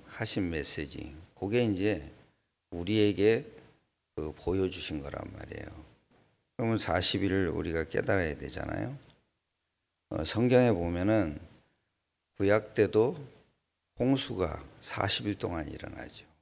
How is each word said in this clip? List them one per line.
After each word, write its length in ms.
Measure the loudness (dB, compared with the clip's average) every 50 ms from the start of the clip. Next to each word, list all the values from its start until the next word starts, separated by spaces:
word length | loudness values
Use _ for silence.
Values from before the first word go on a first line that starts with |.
| -10
하신 440 | -12 -8 -6 -4 -2 -2 -2 -2 -2
메시지, 640 | -2 -2 -2 -2 -4 -4 -6 -6 -8 -10 -12 -12 -14 -16 -20 -20 _ -8
그게 260 | -4 0 0 2 2
이제 480 | 2 0 0 0 0 0 -2 -4 -10 -16 -20 -20 _ _ _ _ _ _ _ _ _
우리에게 760 | -8 -4 -2 2 4 4 4 4 4 6 6 6 4 4 0 -6 -16 -20 -20 -20 -20 _ _ _ _ _ _ _ _
그 180 | -8 -8 -6
보여주신 680 | -8 -6 -2 0 0 2 2 0 -2 -4 -6 -6 -6 -6
거란 320 | -6 -8 -8 -10 -10 -10
말이에요. 520 | -12 -14 -12 -12 -12 -12 -12 -12 -14 -16 -18 -20 -20 _ _ _ _ _ _ _ _ _ _ _ _
그러면 220 | -4 0 0 0 0
사십 440 | 2 2 2 2 2 2 2 2
일을 260 | 2 2 2 2 2 2
우리가 360 | 0 -2 -2 -2 -2 -2 -2
깨달아야 520 | -2 -2 -2 0 2 2 2 0 0 -2 -6
되잖아요. 600 | -8 -10 -8 -6 -6 -4 -4 -4 -4 -6 -8 -10 -16 -20 -20 _ _ _ _ _ _ _ _ _ _ _ _ _ _ _ _ _ _ -6
어, 140 | -4 -4 -2
성경에 480 | -2 0 2 4 6 6 6 6 6
보면은 680 | 4 2 0 0 0 0 2 2 4 2 2 0 -4 -8 -12 -16 -20 -20 _ _ _ _ _ _ _ _ _ _ _ _ _ _ _
구약 380 | 0 2 4 4 4 2 2 2
때도 420 | 4 4 6 6 4 4 4 2 -4 -10 -16 -20 -20 _ _ _ _ _ _ _ _ _ _ _ 0
홍수가 680 | 2 2 2 2 0 -2 -2 -2 -2 -2 -2 -6 -12 -14 -18 -16
사십 460 | -12 -6 -2 0 0 0 0 0 -2
일 100 | -2 -4
동안 320 | -4 -4 -4 -4 -4 -6 -6
일어나죠. 580 | -8 -10 -12 -12 -12 -12 -14 -14 -16 -18 -20 -20 _ _